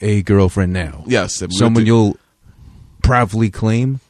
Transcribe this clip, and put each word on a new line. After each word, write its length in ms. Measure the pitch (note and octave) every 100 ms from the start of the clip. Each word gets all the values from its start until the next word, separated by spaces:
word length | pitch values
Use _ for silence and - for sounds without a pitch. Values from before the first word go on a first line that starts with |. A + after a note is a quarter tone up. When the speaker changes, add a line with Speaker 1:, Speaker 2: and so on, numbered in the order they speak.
Speaker 1:
a 220 | G#2 G#2
girlfriend 480 | F2+ G2+ F#2 G2+ F2+
now. 320 | F#2 D#2+ D2 -
Speaker 2:
Yes, 360 | A#2 F2+ -
and 100 | F2+
we 60 | F#2
Speaker 1:
Someone 240 | A#2 A2+
Speaker 2:
did 40 | A2
Speaker 1:
you'll 300 | A2+ G2+ - _ _ - - - - - -
proudly 460 | A2+ B2 G#2 A2 A2
claim. 480 | - A2 A2+ C3 C3+